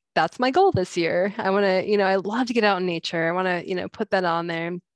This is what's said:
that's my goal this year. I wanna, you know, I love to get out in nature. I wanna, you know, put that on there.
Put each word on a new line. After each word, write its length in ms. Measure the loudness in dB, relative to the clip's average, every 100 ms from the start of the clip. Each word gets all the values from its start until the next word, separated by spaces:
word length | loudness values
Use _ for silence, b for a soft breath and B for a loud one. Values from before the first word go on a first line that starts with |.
| _
that's 240 | 0 0 0
my 140 | 0
goal 180 | 4 4
this 260 | 2 -2 -2
year. 380 | 0 0 0 -2
I 140 | 0
wanna, 320 | 2 2 2
you 140 | 2 2
know, 100 | 2
I 80 |
love 320 | 0 -2 -4 -2
to 80 |
get 80 | 2
out 160 | 2 2
in 80 | 0
nature. 420 | -4 -4 -2 -2
I 40 |
wanna, 320 | 0 -2 -2 -4
you 80 |
know, 140 | -6 -6
put 220 | -8 -2
that 120 | 0
on 220 | 0 -2 -2
there. 240 | -4 -6 -8 -12